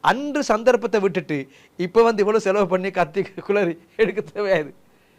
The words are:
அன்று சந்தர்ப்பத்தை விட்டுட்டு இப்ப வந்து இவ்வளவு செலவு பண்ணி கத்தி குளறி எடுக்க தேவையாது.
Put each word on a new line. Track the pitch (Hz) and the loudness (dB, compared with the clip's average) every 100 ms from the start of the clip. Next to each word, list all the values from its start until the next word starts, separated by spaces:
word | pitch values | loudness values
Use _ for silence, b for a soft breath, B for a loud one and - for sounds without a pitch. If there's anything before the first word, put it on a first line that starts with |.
அன்று | - 214 294 285 | 0 0 -2 -4
சந்தர்ப்பத்தை | 277 214 233 240 220 214 | 0 2 4 2 2 0
விட்டுட்டு | 196 185 156 151 135 b b _ | 0 -2 -4 -6 -6 b b _
இப்ப | 180 220 | -2 2
வந்து | 233 220 | 4 4
இவ்வளவு | 202 220 | 2 2
செலவு | 202 196 190 | 0 0 0
பண்ணி | 185 190 | 0 -2
கத்தி | 185 165 196 | -2 -2 -2
குளறி | 185 - - 202 180 160 _ - | -6 -8 -2 0 0 -4 _ -2
எடுக்க | 220 202 156 - | -2 -2 -8 -6
தேவையாது. | 202 180 151 - _ b b | 0 0 -2 -12 _ b b